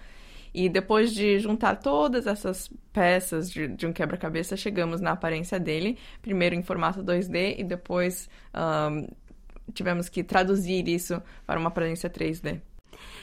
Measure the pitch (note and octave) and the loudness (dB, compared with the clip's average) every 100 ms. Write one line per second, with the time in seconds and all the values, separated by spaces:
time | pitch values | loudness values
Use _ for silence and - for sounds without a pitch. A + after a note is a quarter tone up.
0 | - - - - - - F#3 F3+ F#3+ G#3+ | -10 -20 -20 -20 -8 0 2 2 4 4
1 | A#3 A3 G#3 G3 G#3+ A3 A3 G3+ C#4 C#4+ | 4 4 4 4 4 2 2 2 2 4
2 | D4+ B3 A3+ G3+ G3 F#3 - - - - | 4 2 0 -2 -2 -6 -8 -16 -4 4
3 | F3 F3+ F#3 D#3+ F3+ E3+ D3+ - E3 E3 | 6 6 2 -4 -4 -4 -4 -2 -4 -2
4 | D3+ F3 D#3+ D#3+ E3+ G3 G#3+ G3+ E3 E3+ | -2 -2 -2 -2 -2 -4 -2 0 0 0
5 | F3 E3 E3 D#3+ F3 F#3+ D#3+ D#3 F#3+ A#3+ | -2 0 0 -2 -2 -2 0 0 0 -4
6 | - - - F#3+ F3 F3 F3+ F3+ E3 F#3 | -8 -10 -2 2 2 2 -2 0 0 0
7 | F#3 F3 F3+ E3+ F#3+ - F#3 F3+ - F3+ | 0 0 2 0 0 -2 -4 -6 -2 0
8 | F3+ F3+ - - - - E3 D#3 D3+ D3+ | 0 -2 -10 -18 -10 -4 0 2 0 -2
9 | - - - - - - - - F#3 F3 | -6 -12 -20 -20 -18 -16 -12 -4 -2 0
10 | F3 - F3 G3 F#3 G3 F3+ F#3 E3+ E3+ | -2 -4 2 4 4 2 2 0 2 0
11 | - E3+ - - - E3 E3 E3+ E3 E3 | -2 -6 -6 -14 -4 0 0 0 -2 -2
12 | F3 - D#3+ E3 D3+ D#3+ - - - - | -6 -4 -4 -4 -6 -8 -12 -20 -20 -20
13 | - - | -18 -18